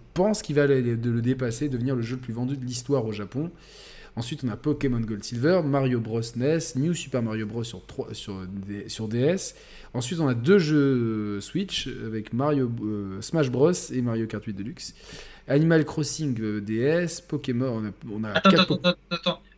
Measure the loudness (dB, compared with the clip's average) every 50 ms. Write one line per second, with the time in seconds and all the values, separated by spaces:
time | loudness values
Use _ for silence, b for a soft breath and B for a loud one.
0 | -10 -6 0 2 2 4 2 0 -2 0 4 4 6 6 6 4 4 2 0 0
1 | 0 0 2 2 2 2 2 2 0 -2 -2 -2 -2 -2 -2 0 0 0 0 0
2 | 0 -2 -4 -6 -6 -6 -4 -4 -2 -2 -2 -4 -4 -6 -6 -6 -2 0 0 0
3 | 0 0 -4 -4 -6 -6 -4 -4 -4 -4 B B B B B B B B B B
4 | B B B -8 -6 -6 -6 -4 -4 -4 -4 -2 -2 -2 0 0 0 0 0 0
5 | -2 -2 -4 -6 -6 -6 -4 0 2 4 4 4 4 2 2 2 2 2 2 0
6 | 0 -2 -2 -2 -4 -4 -2 0 2 2 2 2 0 -2 -2 0 0 0 0 -2
7 | -4 -4 -2 0 0 0 -2 -2 -4 -4 -4 -6 -6 -6 -8 -12 -14 -10 -8 -8
8 | -8 -8 -8 -10 -10 -8 -8 -8 -8 -8 -8 -8 -8 -8 -8 -10 -8 -10 -8 -6
9 | -6 -2 0 2 2 2 2 0 -2 -6 B B B B B B B B -6 -4
10 | -4 -2 -2 0 2 2 2 2 4 6 6 8 8 6 4 4 4 4 4 2
11 | 2 0 0 -2 -2 -2 -4 -4 -6 -4 -4 -4 -4 -2 -4 -6 -6 -6 -8 -8
12 | -8 -6 -6 -6 -6 -4 -2 0 0 2 2 2 2 0 -2 -4 -4 -4 -4 -4
13 | -4 -6 -6 -8 -6 -2 0 2 2 2 4 4 4 4 4 2 -2 -4 -2 -2
14 | 0 0 0 0 -2 -2 -4 -6 -6 -6 -8 -6 -8 -8 -10 -10 -12 -14 B B
15 | B B B B B B B B B 2 4 4 6 6 6 4 4 2 -2 -2
16 | -2 -2 -4 -2 -2 -2 -2 -2 -2 -2 -2 -2 -2 -2 -2 0 2 2 2 2
17 | 0 -2 -4 -8 -8 -6 -6 -4 -2 -2 -2 0 0 -2 -2 -2 -4 -6 -8 -10
18 | -12 -10 -6 -6 -6 -2 -2 4 6 6 6 6 6 4 2 2 2 0 0 0
19 | _ _ -10 -4 -4 -4 -4 -4 -10 -18 -18